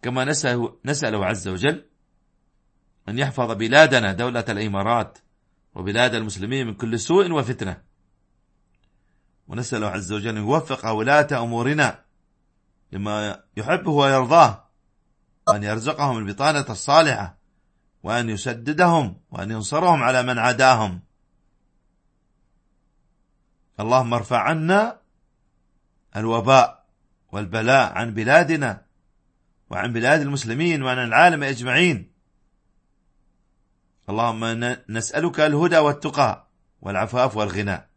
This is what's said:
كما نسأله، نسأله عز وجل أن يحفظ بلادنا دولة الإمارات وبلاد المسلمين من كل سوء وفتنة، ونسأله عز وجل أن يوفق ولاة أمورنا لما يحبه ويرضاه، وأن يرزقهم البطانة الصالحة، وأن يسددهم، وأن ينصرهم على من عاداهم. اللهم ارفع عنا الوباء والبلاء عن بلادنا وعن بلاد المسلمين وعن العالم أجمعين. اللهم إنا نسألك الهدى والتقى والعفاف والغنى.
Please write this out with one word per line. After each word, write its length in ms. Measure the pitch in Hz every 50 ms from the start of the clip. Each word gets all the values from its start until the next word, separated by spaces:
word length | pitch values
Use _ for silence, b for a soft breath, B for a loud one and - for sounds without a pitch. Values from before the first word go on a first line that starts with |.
كما 220 | - 120 123 131 131
نسأله، 540 | 135 156 - - 131 123 120 117 110 - _ _
نسأله 420 | 127 147 143 151 117 107 104 98
عز 220 | 92 110 95 85 95
وجل 360 | 92 90 107 147 - - - _ _ _ _ _ _ _ _ _ _ _ _ _ _ _ _ _ _ _ _ _ _ _ _ -
أن 100 | 107 123
يحفظ 320 | 143 139 - 135 123 113
بلادنا 600 | 113 98 113 113 127 147 156 151 135 123 107 98
دولة 320 | 95 90 120 127 120 120 110 -
الإمارات 720 | 110 101 107 107 98 98 98 110 117 117 107 - - - _ _ _ _ _ _ _ _ _ _ _
وبلاد 400 | - - 101 101 113 123 127 113
المسلمين 520 | 113 110 107 98 92 95 110 127 135 131
من 80 | 113 101
كل 260 | - - 113 113 117
سوء 320 | - - 165 190 196 180
وفتنة، 500 | 170 151 127 107 123 - 107 95 - - _ _ _ _ _ _ _ _ _ _ _ _ _ _ _ _ _ _ _ _ _ _ _ _ _ _ _ _ _ _ _ _ _ -
ونسأله 380 | 92 110 120 - 117 110 107
عز 260 | 104 90 98 98 85
وجل 160 | 104 107 101 117
أن 80 | 110
يوفق 540 | 107 104 107 135 160 156 - 135 - - 113
ولاة 520 | 110 107 110 131 143 151 147 147 143 123
أمورنا 640 | 117 117 117 117 120 135 147 151 143 117 - - _ _ _ _ _ _ _ _ _ _ _ _ _ _ _ _ _ _
لما 500 | - 95 101 104 104 107 107 104 92 - _ _ _
يحبه 340 | 107 107 123 175 185 190 170
ويرضاه، 760 | 151 143 139 135 135 135 127 120 151 170 156 117 101 - _ _ _ _ _ _ _ _ _ _ _ _ _ _ _ _ _ -
وأن 140 | 104 104
يرزقهم 560 | 104 104 107 113 110 139 156 - 143 139 123 110
البطانة 480 | 107 98 101 101 - 151 151 143 139 -
الصالحة، 680 | 110 95 - - 139 160 160 147 123 104 101 87 - _ _ _ _ _ _ _ _ _ _ _ _ _
وأن 280 | - 87 110 120 120 113
يسددهم، 880 | 110 98 - 127 117 117 117 139 156 151 180 175 170 160 139 98 90 - _ _
وأن 200 | - - 92 104
ينصرهم 520 | 113 110 107 - 147 156 175 180 170 147
على 200 | 120 123 131 127
من 160 | 123 127 123 117
عاداهم. 640 | 110 127 123 113 131 131 127 113 110 101 90 90 - _ _ _ _ _ _ _ _ _ _ _ _ _ _ _ _ _ _ _ _ _ _ _ _ _ _ _ _ _ _ _ _ _ _ _ _ _ _ _ _ _ _ _ _ _ _ _ _ _ _ _ _ _ _ -
اللهم 340 | 104 113 117 110 110 113 117
ارفع 240 | 120 107 - 123 117
عنا 640 | 98 120 165 160 156 165 190 202 220 233 247 _ _ _ _ _ _ _ _ _ _ _ _ _ _ _ _ _ _ _ _ _ _ _ _
الوباء 680 | 107 110 113 113 117 104 131 135 131 120 - - _ _ _ _ _ _ _ _ _ _ _
والبلاء 600 | - 98 107 90 90 113 110 117 135 135 123 -
عن 220 | - - 117 117 107
بلادنا 720 | 110 110 117 139 165 175 147 165 151 143 120 98 - _ _ _ _ _ _ _ _ _ _ _ _ _ _ _ _ _ _
وعن 220 | - 92 98 120
بلاد 280 | 117 113 113 127 151 160
المسلمين 640 | 143 139 143 135 139 110 113 135 165 175 165 147
وعن 160 | 135 131 127 127
العالم 440 | 123 117 110 123 165 180 165 147
أجمعين. 720 | 143 139 139 113 120 131 123 147 175 180 151 101 - _ _ _ _ _ _ _ _ _ _ _ _ _ _ _ _ _ _ _ _ _ _ _ _ _ _ _ _ _ _ _ _ _ _ _ _ _ _ _ _ -
اللهم 360 | 101 110 117 120 113 113 113
إنا 400 | 113 113 113 117 123 127 - _ -
نسألك 520 | 110 113 113 - - 147 160 170 - -
الهدى 380 | 151 151 147 147 170 175 170 160
والتقى 720 | 151 147 143 147 - 151 139 147 139 113 - - _ _ _ _ _ _ _ _
والعفاف 560 | - 95 101 92 107 107 117 127 127 135 107
والغنى. 520 | 107 107 101 87 98 104 101 95 80 - _ _